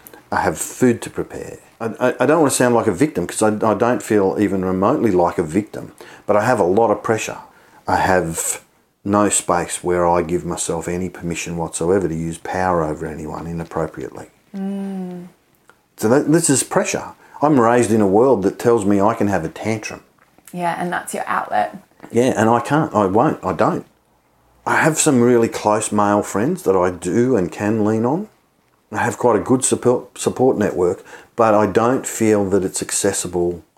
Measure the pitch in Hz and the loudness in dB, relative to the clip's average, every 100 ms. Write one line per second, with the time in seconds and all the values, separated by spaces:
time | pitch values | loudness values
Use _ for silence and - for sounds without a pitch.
0 | - - - - 87 80 - - 127 113 | -20 -20 -6 -4 -2 -4 -6 0 0 0
1 | - - - - - - - - 113 104 | -4 -10 -10 -10 -14 -16 -20 -12 -10 -2
2 | 123 - 127 170 143 - 123 117 107 85 | -2 0 2 4 2 2 4 4 2 0
3 | 101 - 87 - 107 107 110 101 117 123 | 0 -2 -6 0 0 2 0 2 2 0
4 | - 107 95 - 101 95 92 92 101 147 | 0 2 2 2 0 0 -2 0 2 2
5 | 113 90 123 - 160 151 - - - - | 2 2 2 0 -2 -2 -4 -8 -16 -18
6 | - - - 104 104 120 87 98 113 104 | -20 -10 0 2 2 2 4 4 2 2
7 | - 110 - 110 - _ _ - - - | 0 -2 -2 -10 -14 _ _ -14 -4 0
8 | 92 92 82 82 - - _ _ _ _ | 2 2 0 -4 -6 -8 _ _ _ _
9 | 101 104 104 - - 87 85 - 87 87 | 0 2 2 0 0 -2 -2 -6 -2 0
10 | 87 87 82 87 82 85 - 85 85 87 | 2 2 0 -4 -4 -6 -4 -6 -4 -4
11 | 92 - 85 82 - 85 80 - 82 101 | -6 -6 -8 -6 -6 -6 -6 -2 2 2
12 | 85 82 82 82 - 92 92 87 78 76 | 0 -4 -6 -8 -6 -2 0 0 -2 -4
13 | 80 76 78 80 82 85 82 85 80 - | -8 -10 -10 -10 -8 -8 -8 -6 -6 -8
14 | 64 - - _ _ 196 196 196 196 190 | -14 -14 -20 _ _ -10 -8 -8 -8 -10
15 | 180 180 180 _ _ _ _ _ _ - | -10 -12 -16 _ _ _ _ _ _ -4
16 | 110 135 147 165 156 131 - 185 208 - | 2 2 4 2 2 0 0 -2 -2 -4
17 | - - - - 147 143 113 123 110 110 | -8 -16 -18 -2 2 4 4 4 4 2
18 | 101 101 135 110 95 - 120 117 98 101 | 4 4 4 4 0 0 2 2 2 2
19 | 104 117 101 95 80 - 110 110 - - | 2 2 0 0 -4 -6 -6 -4 -6 -14
20 | _ _ _ _ - 175 170 - 180 170 | _ _ _ _ -14 -6 -4 -4 -4 -6
21 | - - - - - 104 104 - - _ | -6 -8 -4 -6 -4 -2 -4 -6 -20 _
22 | - 113 123 101 110 117 - 147 151 104 | -4 0 2 4 4 2 2 0 0 2
23 | 98 101 147 - 92 82 110 - - _ | 2 4 2 0 -4 0 0 -2 -8 _
24 | _ _ _ _ _ _ - 147 156 151 | _ _ _ _ _ _ -2 0 0 0
25 | 156 127 120 120 113 - 107 107 107 104 | 2 4 4 4 2 -2 0 0 0 0
26 | 101 104 98 98 135 185 - 95 90 87 | 2 2 0 -2 -2 -2 0 2 0 -2
27 | 87 110 127 117 85 - 104 113 104 110 | -2 0 2 0 -2 -4 -4 0 0 0
28 | 120 165 214 _ _ _ _ _ - 104 | 0 -2 -6 _ _ _ _ _ -12 -6
29 | 120 - 123 107 - 127 - 113 123 123 | -4 0 2 2 2 0 0 0 0 0
30 | - - - 95 127 - 101 - 90 98 | -2 -6 -4 0 0 2 0 0 0 -2
31 | - - - - 110 104 104 101 117 131 | -8 -20 -8 0 4 4 4 2 2 0
32 | - - 110 104 98 98 92 - - - | -2 0 2 2 2 0 0 -6 -6 -2
33 | 101 98 90 87 87 87 - | -2 -2 -4 -2 -2 -4 -10